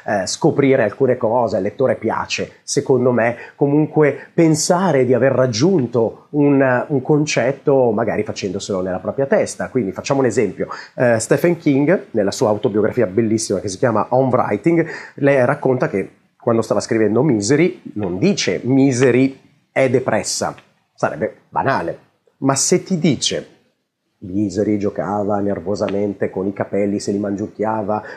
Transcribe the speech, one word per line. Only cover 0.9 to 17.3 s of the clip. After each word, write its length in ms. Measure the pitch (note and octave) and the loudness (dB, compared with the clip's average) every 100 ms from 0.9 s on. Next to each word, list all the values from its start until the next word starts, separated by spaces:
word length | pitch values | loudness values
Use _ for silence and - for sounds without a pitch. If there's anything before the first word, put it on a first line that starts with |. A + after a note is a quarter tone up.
| - B2+ B2 | 0 0 2
cose, 380 | A2 B2 A2+ G#2+ | 0 0 0 -2
al 80 | |
lettore 320 | G2+ - B2+ G#2 | -4 -2 -2 0
piace, 640 | A2 D2+ F2 - F2+ - | -2 -4 -4 -6 -8 -10
secondo 500 | - C#3 B2+ B2+ B2 | -4 -2 2 2 2
me, 240 | A#2 A#2 A#2+ - - | 2 0 -2 -12 -2
comunque 720 | C#3+ D3+ D3+ D#3 D3 - - | 0 2 2 2 2 0 -4
pensare 720 | - D#3+ D#3 - F3+ F#3+ C#3 | 2 4 4 2 2 2 2
di 80 | B2 | 4
aver 200 | A#2+ C3+ | 4 4
raggiunto 960 | B2 B2+ G#2+ E3+ F3+ A#2+ A#2+ G#2+ - _ | 2 0 2 2 2 0 0 0 -4 _
un, 560 | D3 C#3+ C3+ C3 B2 - | 0 4 4 4 2 0
un 140 | C#3 | -2
concetto 880 | C#3+ D3 D3 C#3 A#2+ C#3+ - C3+ A#2+ | 2 2 2 0 -2 -2 2 4 4
magari 320 | G#2 G#2+ F#2+ | 2 0 -2
facendoselo 580 | G#2 - G2 G2 - F#2+ | -4 -6 -6 -6 -4 -4
nella 200 | F#2 F#2 | -2 -4
propria 260 | G#2 C3+ C#3 | -4 -4 -2
testa. 420 | G3+ G#2+ - G#2+ | -2 -4 -6 -6
Quindi 240 | C3 F#2+ | -4 -4
facciamo 280 | F#2+ - C#3 | -6 -4 0
un 60 | B2+ | 0
esempio, 420 | A2 G2+ F2 F2+ - - - | 0 -2 -4 -10 -10 -14 -2
eh, 220 | B2 A2+ | 2 2
Stephen 400 | - C#3+ F3 D#3+ | 0 0 0 0
King, 480 | D3+ C3+ D3 G3+ - | 2 2 2 0 0
nella 180 | A2+ G2 | -2 -2
sua 180 | - A2 | 0 0
autobiografia 520 | G#2 A2+ G#2 G#2 B2 | 0 0 0 0 0
bellissima 560 | G2+ G#2 A2 A2 - F#2 | 0 0 0 0 0 -4
che 80 | G2+ | -4
si 100 | F#2 | -2
chiama 280 | B2 G#2+ - | 0 0 0
On 180 | B2+ C3 | 0 2
Writing, 580 | B2 G#2 G#2 E3+ E3+ D#3+ - - | 0 0 0 2 0 0 -8 -16
lei 300 | - C#3 C#3 | -2 2 4
racconta 440 | B2 C#3+ C3 B2+ D#3 | 2 2 0 0 -2
che 200 | F#2+ - _ _ _ | -4 -6 _ _ _
quando 220 | A#2+ A2+ | 0 0
stava 160 | - G#2 | 0 -2
scrivendo 440 | - A2+ G#2+ A#2 | 0 0 2 2
Misery, 560 | D3+ | 2